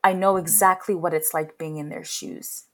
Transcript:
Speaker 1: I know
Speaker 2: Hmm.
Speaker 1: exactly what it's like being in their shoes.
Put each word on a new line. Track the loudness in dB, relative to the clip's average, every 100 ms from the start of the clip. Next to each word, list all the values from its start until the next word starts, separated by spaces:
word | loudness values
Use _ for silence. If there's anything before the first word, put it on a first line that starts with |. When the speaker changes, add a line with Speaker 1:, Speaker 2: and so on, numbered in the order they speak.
Speaker 1:
I | 4
know | 4 2
Speaker 2:
Hmm. | 2
Speaker 1:
exactly | 2 4 4 4 0
what | -2 0
it's | 0 0
like | -2 -4 -8
being | -8 -8
in | -8
their | -10
shoes. | -8 -8 -8 -12 -12 -14 -16